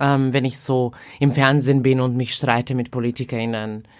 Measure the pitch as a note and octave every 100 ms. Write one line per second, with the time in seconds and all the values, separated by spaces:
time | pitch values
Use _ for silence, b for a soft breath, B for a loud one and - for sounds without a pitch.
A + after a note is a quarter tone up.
0 | C#3 C#3 C3+ C3 B2+ - - C3 B2 B
1 | B B C#3 C#3+ C3+ C#3+ B2+ C#3 C3 C3
2 | B2+ B2 A#2+ - C3 A#2+ A#2+ B2+ A#2+ C3
3 | A#2+ A#2+ B2 A#2+ A2+ A2+ G#2+ G#2+ A2 B